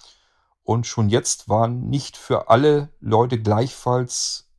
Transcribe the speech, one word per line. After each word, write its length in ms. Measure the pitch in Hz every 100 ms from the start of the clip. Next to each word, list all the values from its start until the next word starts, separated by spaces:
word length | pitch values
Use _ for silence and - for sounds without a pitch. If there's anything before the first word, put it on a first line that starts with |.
| - _ _ _ _ _
Und 240 | - 113 117
schon 240 | - 104
jetzt 400 | 117 - - -
waren 400 | 110 113 123 113
nicht 260 | 139 - -
für 320 | - 123 -
alle 400 | 117 151 147 143 -
Leute 400 | 107 110 123 120
gleichfalls, 1080 | 107 107 131 - 123 127 123 - - - -